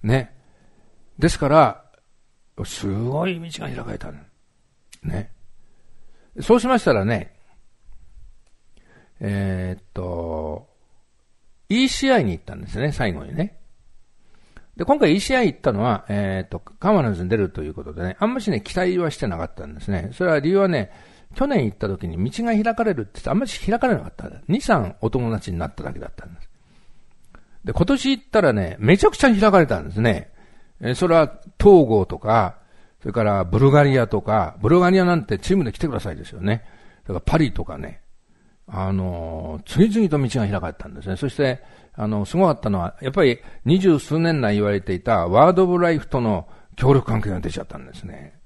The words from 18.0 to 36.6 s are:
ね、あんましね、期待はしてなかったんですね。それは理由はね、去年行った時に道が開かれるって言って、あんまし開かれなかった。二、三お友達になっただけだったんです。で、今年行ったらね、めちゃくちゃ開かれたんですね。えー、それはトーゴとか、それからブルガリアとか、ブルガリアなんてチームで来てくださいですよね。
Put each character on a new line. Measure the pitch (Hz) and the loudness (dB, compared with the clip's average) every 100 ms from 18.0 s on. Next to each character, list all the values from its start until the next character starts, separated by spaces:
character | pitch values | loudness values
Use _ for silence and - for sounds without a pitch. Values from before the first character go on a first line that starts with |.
ね、 | 175 - | -8 -2
あ | 214 | -4
ん | |
ま | 254 | -2
し | 214 | -4
ね、 | 107 | -4
期 | - - | -4 -4
待 | 180 180 | -2 -2
は | 165 | -4
し | - | -4
て | 117 | -6
な | 85 | -6
か | |
っ | 82 | -10
た | - | -12
ん | 71 | -16
で | 76 | -12
す | - | -6
ね。 | 98 87 | -4 -6
そ | - | -4
れ | 180 | 0
は | 156 | 2
理 | 147 | 2
由 | 190 | 2
は | 196 | 2
ね、 | 156 120 - - - - | 0 -4 -10 -20 -20 -18
去 | - 277 | -4 0
年 | 247 | 2
行 | 117 | 0
っ | - | -4
た | 107 | -6
時 | 95 90 | -4 -6
に | 82 104 | -4 -4
道 | - | -2
が | 233 | 0
開 | 214 220 220 | 0 0 0
か | |
れ | 220 | -2
る | 156 | -2
っ | |
て | 104 | -6
言 | - | -8
っ | |
て、 | - | -2
あ | |
ん | 170 | -2
ま | 254 | -2
し | - - | -6 -2
開 | 220 | 0
か | 262 | 2
れ | |
な | 185 | 0
か | - | -4
っ | |
た。 | - - - - | -14 -16 -16 -4
二、 | 208 | -2
三 | - 190 104 - | 2 0 0 -4
お | 113 | -2
友 | 131 117 | -2 -2
達 | 113 - | -4 -6
に | 85 | -6
な | 76 | -6
っ | |
た | - | -8
だ | - | -10
け | - | -10
だ | - | -12
っ | |
た | - - | -14 -16
ん | |
で | 85 | -16
す。 | - - _ - - - - - - - - - | -18 -18 _ -20 -20 -20 -20 -20 -20 -20 -20 -14
で、 | - | -8
今 | - 170 | -2 0
年 | 269 262 | 0 0
行 | 269 | -4
っ | - | 0
た | - | 2
ら | 170 | 2
ね、 | 107 90 87 | 2 -2 -2
め | 107 196 | 4 6
ち | 415 | 4
ゃ | |
く | - | 4
ち | |
ゃ | 269 | 4
開 | 214 214 | 6 6
か | 190 | 6
れ | 160 | 4
た | - | 0
ん | - | -4
で | |
す | 92 | 0
ね。 | 113 92 - - - - - - | 0 0 -6 -20 -20 -20 -20 -10
え | 113 | -6
ー、 | |
そ | 120 180 | -2 4
れ | |
は | 165 151 - - _ | 4 4 -2 -20 _
ト | 202 190 | 8 10
ー | 131 | 8
ゴ | 110 | 4
と | 92 87 | 2 -4
か、 | 107 113 92 - _ - - _ | 0 2 2 -4 _ -20 -20 _
そ | - | -6
れ | |
か | 110 | -2
ら | 107 98 | 0 0
ブ | 87 101 | 0 4
ル | 139 | 6
ガ | 143 | 6
リ | 143 135 | 4 4
ア | 113 | 2
と | 104 | -2
か、 | 98 107 92 - | 0 0 0 -2
ブ | 107 | 2
ル | 175 | 4
ガ | 180 | 4
リ | 190 | 4
ア | 180 | 4
な | 170 | 0
ん | |
て | 107 101 | -2 -6
チ | - | 0
ー | 190 | 0
ム | |
で | 135 | 0
来 | - | -4
て | 165 | -4
く | |
だ | 117 | -4
さ | 101 | -8
い | 78 | -10
で | - | -14
す | |
よ | - | -6
ね。 | 95 113 | -2 -2